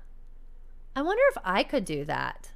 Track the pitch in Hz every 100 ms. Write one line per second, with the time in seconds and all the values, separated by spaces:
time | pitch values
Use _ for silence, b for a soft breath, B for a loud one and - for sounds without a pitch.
0 | - - - - - - - - - 262
1 | 320 427 554 - 185 196 294 277 175 147
2 | 147 131 127 - -